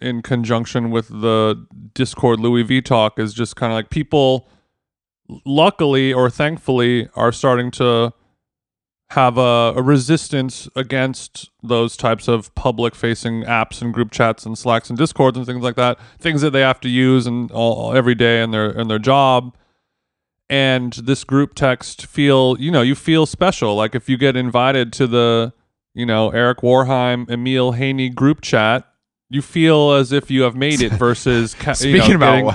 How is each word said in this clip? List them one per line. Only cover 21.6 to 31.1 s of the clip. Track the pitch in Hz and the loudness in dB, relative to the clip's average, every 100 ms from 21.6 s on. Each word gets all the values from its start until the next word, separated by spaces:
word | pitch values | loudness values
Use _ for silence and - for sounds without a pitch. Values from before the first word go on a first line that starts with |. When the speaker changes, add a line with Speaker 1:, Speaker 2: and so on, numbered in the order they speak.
| 139 123 - - - | 0 0 -6 -18 -10
Speaker 1:
feel, | - 143 135 131 123 | -2 2 4 4 0
you | 139 | 0
know, | 165 | 2
you | 120 139 | 2 0
feel | - 160 156 | 0 0 0
special. | - 180 - 117 104 | 0 -2 0 -2 0
Like, | 110 123 | -2 -4
if | - | -4
you | 127 | 0
get | 135 127 | 0 0
invited | 127 120 127 135 120 | 0 0 2 0 -2
to | - 127 | -2 0
the, | 120 117 117 117 - _ _ _ | 2 2 2 -2 -8 _ _ _
you | - 120 | -8 -2
know, | 110 110 | 0 0
Eric | 117 123 123 | 2 0 2
Warheim, | 123 127 131 131 123 123 120 | 2 4 2 0 0 -2 -4
Emil | 120 123 131 127 | -6 -2 0 0
Haney | 120 135 135 131 | -2 -4 -2 -4
group | 123 135 151 | 0 0 0
chat, | - 127 110 123 - _ _ _ - | 0 0 2 0 -4 _ _ _ -8
you | 139 | -8
feel | - 170 160 151 147 | -4 2 4 6 4
as | 143 131 | 4 2
if | 139 - | 0 0
you | 131 | 0
have | 123 120 | 0 0
made | 139 147 | -2 0
it | 120 | 0
Speaker 2:
<laughs> | 107 | 2
Speaker 1:
versus | 120 | 0